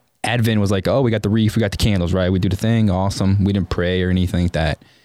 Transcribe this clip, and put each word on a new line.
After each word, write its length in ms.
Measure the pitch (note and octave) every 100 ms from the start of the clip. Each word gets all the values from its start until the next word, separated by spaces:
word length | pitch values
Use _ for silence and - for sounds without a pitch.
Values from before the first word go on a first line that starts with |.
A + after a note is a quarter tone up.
| _ _
Advent 380 | G#2+ A#2+ A2+ G#2+
was 100 | G2
like, 160 | G2 F#2
"Oh, 140 | A#2+
we 100 | B2
got 120 | G#2+
the 80 | G#2
wreath, 260 | A2 A2 A2
we 40 |
got 100 | G2+
the 60 | -
candles, 340 | A#2 G2 E2+
right? 180 | F#2 F2+
We 80 | F#2+
do 100 | G2
the 80 | G2
thing, 340 | A2 A2+ G#2+
awesome." 520 | F2+ F#2+ - F#2+ G2+
We 80 | F#2+
didn't 180 | G2 E2+
pray 320 | - F2 F#2
or 80 | F2+
anything 320 | F2+ F2 F2
like 100 | F2
that. 300 | D#2 D#2+ - - _